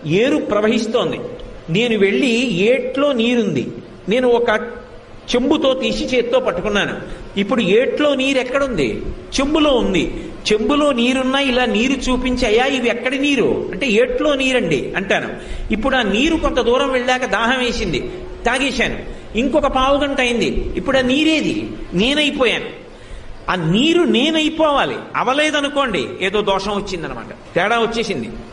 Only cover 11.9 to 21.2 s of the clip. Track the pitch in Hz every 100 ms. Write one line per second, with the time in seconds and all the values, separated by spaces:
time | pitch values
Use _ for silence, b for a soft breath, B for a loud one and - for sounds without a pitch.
11.9 | 269 262 254 254 247 247 214 262 269 233
12.9 | 208 254 262 285 277 156 - - 185 277
13.9 | 208 254 247 302 277 262 254 190 143 -
14.9 | - 196 190 123 - B B B 214 269
15.9 | 254 220 202 294 320 285 262 226 247 277
16.9 | 254 247 254 247 196 226 262 240 - 208
17.9 | 135 - B B - - 254 269 208 196
18.9 | 113 - B B 208 269 311 277 269 262
19.9 | 285 285 269 247 233 160 - - - -
20.9 | 262 247 269